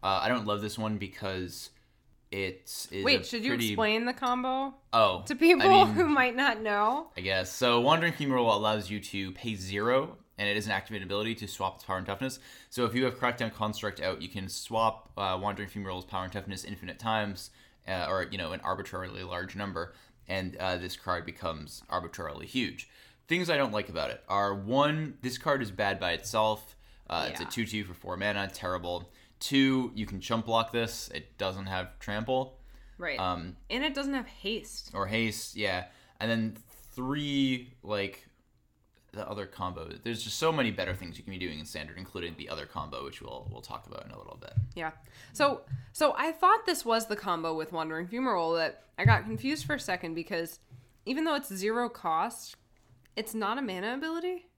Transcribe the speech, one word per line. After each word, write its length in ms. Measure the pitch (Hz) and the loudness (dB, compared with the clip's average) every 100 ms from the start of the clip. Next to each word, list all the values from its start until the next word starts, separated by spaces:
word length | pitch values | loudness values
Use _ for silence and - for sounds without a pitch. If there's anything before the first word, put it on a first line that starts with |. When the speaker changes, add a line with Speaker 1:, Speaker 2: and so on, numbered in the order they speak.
Speaker 1:
uh, 160 | 98 95 | 2 2
I 60 | 101 | 2
don't 160 | 123 104 | 0 0
love 160 | 104 | -2
this 160 | 104 104 | -2 -2
one 200 | 110 107 | -2 -2
because 720 | 98 - 98 92 90 - - _ _ _ _ _ _ | -6 -6 -6 -4 -6 -8 -14 _ _ _ _ _ _
it 400 | 98 95 92 - - - | -4 -4 -6 -12 -10 -8
is 120 | 95 226 | -2 2
Speaker 2:
Wait, 160 | 269 | 2
Speaker 1:
a 20 | |
Speaker 2:
should 180 | - 233 | 2 -2
you 80 | 233 | 0
Speaker 1:
pretty 180 | 277 226 | 0 0
Speaker 2:
explain 340 | 208 214 220 240 | 2 2 2 0
the 60 | |
combo 640 | 254 254 247 254 262 269 269 _ | -2 0 0 0 -2 -4 -8 _
Speaker 1:
Oh, 320 | 113 107 92 - | 6 6 4 -4
Speaker 2:
to 60 | 254 | 6
people 300 | 330 349 392 | 8 10 12
Speaker 1:
I 200 | 381 381 | 12 10
mean, 80 | 214 | 8
Speaker 2:
who 120 | 330 | 6
might 260 | 285 254 240 | 6 4 4
not 260 | 277 220 | 2 2
know? 460 | 220 202 214 269 320 - | 2 4 4 2 -4 -6
Speaker 1:
I 40 | |
guess. 280 | 95 95 90 | 2 2 0
So 280 | - 123 120 | 2 6 6
Wandering 320 | 127 160 170 | 8 6 4
Fumarole 400 | - 143 127 117 | 0 2 4 6
allows 380 | 104 107 107 92 | 6 4 2 -2
you 80 | 104 | -6
to 320 | 98 98 95 | -4 -4 -6
pay 240 | 92 117 104 | -6 -6 -6
zero, 640 | 95 101 110 131 156 - _ - | -4 0 4 2 2 -10 _ -4
and 120 | 101 | 0
it 80 | 104 | 0
is 80 | 104 | 0
an 80 | |
activated 340 | 98 - 107 95 | -2 -2 -8 -2
ability 280 | 101 110 113 | -2 -2 -4
to 120 | 104 | -8
swap 280 | - 95 - | -2 -4 -4
its 100 | - | -4
power 120 | 95 | -4
and 80 | 101 | -2
toughness. 340 | 98 131 127 - - - | -4 -4 -6 -14 -20 -10
So 140 | - 120 | 0 0
if 80 | |
you 120 | 117 127 | 2 0
have 120 | 117 | 2
Crackdown 360 | 123 123 113 | -2 0 -4
Construct 480 | - 107 104 107 95 | -2 -2 -2 -6 -2
out, 200 | 87 95 | -4 -2
you 60 | 82 | -6
can 220 | 98 95 | -8 -8
swap, 600 | - - 113 110 110 - - | -8 -4 2 2 2 -12 -4
uh, 220 | 98 92 | -2 0
Wandering 280 | 101 101 98 | -2 -4 -8
Fumarole's 340 | 107 98 92 92 | -8 -6 -6 -6
power 200 | 95 92 | -6 -4
and 80 | |
toughness 320 | 101 98 95 - | -6 -8 -10 -8
infinite 340 | 107 92 82 | -10 -10 -6
times, 500 | 113 110 104 95 - - - _ - | -2 0 0 -6 -12 -18 -20 _ -6
uh, 200 | 92 85 | -4 0
or, 140 | 95 85 | 0 -2
you 80 | - | -4
know, 140 | 82 | -6
an 80 | 82 | -4
arbitrarily 640 | - 92 82 92 92 - | -4 -4 -4 -8 -8 -8
large 320 | 92 87 95 98 | -8 -6 -6 -6
number, 380 | 101 87 87 - - _ - | -6 -4 -8 -10 -20 _ -6
and, 300 | 95 92 - | -4 -4 -2
uh, 180 | 92 90 | -2 -2
this 220 | 90 - | -4 -6
card 280 | - 87 82 | -2 -2 -2
becomes 560 | - 85 78 76 - - | -6 -6 -6 -10 -16 -4
arbitrarily 560 | 90 85 - 82 73 78 | -4 -4 -8 -8 -8 -4
huge. 440 | 131 104 - - - - - - | -2 -2 -4 -14 -16 -20 -20 -2
Things 200 | 170 175 | 0 2
I 60 | 151 | 2
don't 140 | 135 | 2
like 160 | 104 98 | 0 -4
about 240 | 82 67 | -4 -4
it 100 | 58 - | -4 0
are, 260 | 101 101 | 2 2
one, 640 | 98 98 131 147 156 156 - | 0 0 2 4 2 -4 -6
this 160 | 123 123 | -6 -4
card 240 | 156 139 | 0 0
is 100 | 113 | 0
bad 260 | 92 101 95 | 0 0 2
by 120 | 90 | 0
itself. 640 | 85 - 110 110 107 - - - - - | -2 0 2 2 2 -6 -20 -20 -20 -4
Uh, 180 | 82 71 | -2 -2
it's 100 | - | -4
a 40 | |
Speaker 2:
Yeah. 60 | - | -6
Speaker 1:
two 160 | - 107 | -4 -2
two 200 | 107 95 | -2 -6
for 80 | |
four 240 | 87 92 90 | -10 -8 -2
mana, 320 | 101 101 98 | 0 0 -4
terrible. 560 | - 90 90 87 87 87 - - _ | -4 -4 -4 -2 -6 -6 -20 -20 _
Two, 520 | - 139 135 131 123 107 | 0 4 6 4 0 -4
you 100 | 101 | -6
can 120 | 98 | -6
chump 280 | - 113 113 | -2 -2 4
block 240 | 113 113 | 2 4
this. 380 | 117 113 - - | 0 -2 -4 -8
It 240 | - - - | -10 -12 -4
doesn't 300 | 95 95 95 | -4 -2 -4
have 320 | 95 90 - | -4 -4 -10
trample. 580 | - 104 113 131 131 - - - - - | -4 -4 0 0 0 -8 -20 -20 -20 -8
Speaker 2:
Right. 220 | 175 139 | -6 -2
Speaker 1:
Um, 360 | 92 87 87 - - | 0 -2 -6 -12 -6
Speaker 2:
And 140 | 226 | -2
it 100 | 302 | -2
doesn't 200 | 277 277 277 | -2 -2 -2
have 100 | - | -6
haste. 640 | - 196 220 - - - - | -8 -6 -6 -6 -12 -8 -4
Speaker 1:
Or 100 | 98 | 0
haste, 480 | 113 113 104 - - | 2 2 -2 -8 -2
yeah. 300 | 101 90 92 - - _ | 0 0 -4 -16 -20 _
And 100 | 113 | 0
then 260 | 113 110 - - - - - | 2 0 -4 -18 -20 -16 -6
three, 800 | 127 147 147 139 135 127 123 - | -4 -2 0 2 4 2 -4 -16
like, 440 | 90 104 101 - - _ _ _ _ _ _ _ _ | -2 0 -2 -6 -20 _ _ _ _ _ _ _ _
the 140 | 104 101 | -10 -8
other 160 | 104 98 | -8 -10
combo. 440 | - 92 85 82 82 | -6 -6 -6 -12 -8
There's 200 | 113 113 | -6 -6
just 140 | 110 - | -4 0
so 140 | 160 | 2
many 200 | 160 120 | 2 0
better 220 | 98 90 | 0 -2
things 240 | 92 87 85 | -4 -8 -12
you 60 | |
can 80 | - | -10
be 80 | 95 | -6
doing 200 | 90 76 | -6 -6
in 60 | 78 | -10
Standard, 320 | - 76 - | -10 -10 -12
including 380 | 95 95 85 82 | -10 -8 -8 -8
the 120 | 78 | -8
other 160 | 78 73 | -8 -8
combo, 400 | - 76 64 69 | -8 -8 -8 -10
which 160 | - | -12
we'll, 260 | - 62 - | -12 -10 -10
we'll 100 | 60 | -12
talk 260 | - 55 - | -12 -12 -12
about 180 | - - | -14 -14
in 60 | |
a 60 | - | -16
little 200 | - 50 | -16 -16
bit. 140 | - - - - | -4 -2 -2 -4
Speaker 2:
Yeah. 160 | 160 - - - - | -8 -8 -20 -20 -18
So, 280 | - 285 254 - - - | 4 4 4 -4 -10 -10
so 200 | - 302 - | 2 2 4
I 140 | 302 | 0
thought 340 | 320 370 440 403 | 4 6 8 4
this 180 | 339 | 0
was 240 | 226 226 220 | 2 2 2
the 80 | 208 | -4
combo 400 | 196 170 160 160 | 0 0 0 -2
with 160 | 156 | -2
Wandering 360 | 170 160 160 175 | -4 -2 -4 -4
Fumarole 500 | 233 262 196 165 165 | -2 0 2 2 2
that 260 | 160 - - - | 2 -2 -16 4
I 80 | 208 | 8
got 180 | 220 220 | 8 4
confused 400 | 220 269 302 - | -4 -2 -4 -2
for 100 | 294 | -4
a 40 | |
second 340 | - 180 170 165 | -2 -4 -4 -6
because 440 | 165 170 170 - _ - - _ - | -4 -4 -4 -8 _ -20 -20 _ -4
even 180 | 262 | 0
though 120 | 320 285 | 2 0
it's 180 | - | -2
zero 360 | 190 196 226 240 | -4 0 0 -2
cost, 640 | 240 175 160 208 - - - _ _ _ - - - | -2 0 2 0 -4 -14 -18 _ _ _ -20 -12 -8
it's 180 | 214 | -6
not 240 | 220 202 240 | -2 -2 0
a 40 | |
mana 320 | 262 185 202 | -2 -2 -2
ability? 540 | 254 320 330 359 359 - | -2 -4 -2 -4 -4 -10